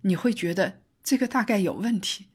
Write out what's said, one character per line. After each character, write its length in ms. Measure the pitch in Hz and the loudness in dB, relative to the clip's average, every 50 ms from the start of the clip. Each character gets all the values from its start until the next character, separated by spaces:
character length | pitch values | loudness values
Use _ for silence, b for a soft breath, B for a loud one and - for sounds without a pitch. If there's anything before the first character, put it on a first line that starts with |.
你 120 | - 196 180 | 2 2 0
会 180 | 160 - 247 | 2 2 0
觉 220 | 220 - - 170 170 | 0 0 -2 -4 0
得 260 | 180 185 - - - _ _ _ _ | 0 0 0 -2 -10 _ _ _ _
这 160 | _ - 277 254 | _ 0 0 2
个 80 | 262 | 0
大 160 | 240 - 262 | 0 0 -2
概 160 | 220 - 233 202 | 0 2 0 2
有 160 | 185 165 - | 2 0 -2
问 260 | - 196 240 233 190 | -2 -2 -2 -2 -2
题 260 | 190 - - - - _ | -2 -6 -8 -8 -12 _